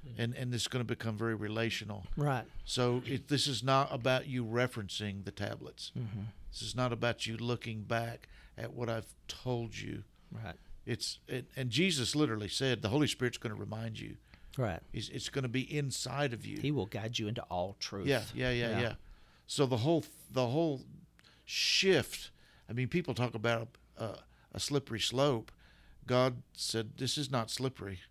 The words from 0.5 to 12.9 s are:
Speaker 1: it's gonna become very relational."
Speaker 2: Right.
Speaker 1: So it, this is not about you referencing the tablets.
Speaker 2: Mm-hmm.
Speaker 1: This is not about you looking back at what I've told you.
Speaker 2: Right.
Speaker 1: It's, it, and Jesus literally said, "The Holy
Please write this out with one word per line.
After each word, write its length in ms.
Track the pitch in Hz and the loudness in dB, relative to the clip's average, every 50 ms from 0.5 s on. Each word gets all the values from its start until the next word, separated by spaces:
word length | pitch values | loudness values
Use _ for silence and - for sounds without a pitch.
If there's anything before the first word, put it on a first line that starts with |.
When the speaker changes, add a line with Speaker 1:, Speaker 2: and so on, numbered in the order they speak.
| 123 | 0
Speaker 1:
it's 140 | 113 - - | 0 -2 0
gonna 160 | - 127 120 | 0 -2 0
become 340 | 110 120 - - 113 107 104 | 0 -2 -2 -2 -4 -2 0
very 160 | 113 113 110 | 0 0 0
relational." 720 | 107 107 104 107 113 117 113 - - 110 104 104 101 95 - - | 0 -2 -2 0 0 0 0 0 -2 -4 -6 -8 -8 -4 -4 -2
Speaker 2:
Right. 280 | - 147 143 131 120 - - - - - | 0 2 2 2 0 -2 -6 -10 -10 -6
Speaker 1:
So 380 | - - 127 123 123 120 123 123 | -2 2 4 4 4 4 2 0
it, 240 | 123 139 160 - - | -2 -4 -4 0 0
this 180 | 147 131 - | 2 2 2
is 160 | 143 131 104 | 2 0 0
not 300 | 120 135 135 135 139 143 | 4 6 6 6 6 4
about 340 | 147 127 117 131 127 127 - | -2 0 2 2 2 2 2
you 180 | 143 127 127 120 | 0 -2 -2 0
referencing 800 | 107 113 120 127 127 - 117 101 92 - - 107 104 95 101 95 | 2 2 2 2 2 0 -4 -6 -4 -4 -2 -2 -2 -2 -4 -6
the 80 | - | -8
tablets. 600 | - - 104 104 110 - - - - - - - - 127 | -4 -4 -4 -4 -4 -6 -10 -14 -12 -12 -12 -8 -6 -6
Speaker 2:
Mm-hmm. 240 | 123 104 101 101 104 113 - - - - | -6 -4 -4 -6 -6 -6 -8 -10 -14 -12
Speaker 1:
This 120 | - - | -10 -8
is 120 | 110 107 104 | -8 -4 -2
not 180 | 123 127 123 | 0 0 0
about 340 | 117 107 117 120 113 - - | 0 2 2 0 2 0 -2
you 100 | 113 113 | -4 -4
looking 460 | 110 117 120 120 113 - 113 110 107 | -2 0 0 0 -2 -2 -6 -6 -6
back 460 | 101 - 120 113 117 117 117 - - - - - - - - | -2 -2 0 0 0 -2 -8 -10 -14 -20 -20 -20 -20 -18 -10
at 160 | - 113 117 | -10 -8 -8
what 160 | - - 120 113 | -4 -4 -2 0
I've 260 | 113 113 - - - - - - | -2 -2 -4 -8 -18 -18 -12 -12
told 480 | - - - 127 123 120 117 110 104 98 | -12 -6 -2 0 0 0 -2 -4 -6 -8
you. 260 | 101 - - - 107 - - - - - | -6 -6 -6 -8 -8 -14 -20 -20 -18 -12
Speaker 2:
Right. 240 | - 110 110 90 - - - - - - - | -10 -8 -8 -8 -10 -12 -14 -14 -14 -10 -4
Speaker 1:
It's, 320 | - 120 - - - - - - - | -4 -4 -2 -2 -6 -6 -8 -8 -6
it, 220 | - 127 131 - - | -6 -6 -6 -6 -6
and 120 | 139 131 123 | -4 -2 0
Jesus 440 | 107 147 180 190 165 139 120 98 - | 4 4 4 4 4 2 0 2 4
literally 320 | 147 151 123 113 107 104 92 | 4 4 4 4 0 -2 -2
said, 320 | - - 135 135 123 104 | 0 2 2 2 2 2
"The 80 | - | 2
Holy 180 | 104 | 2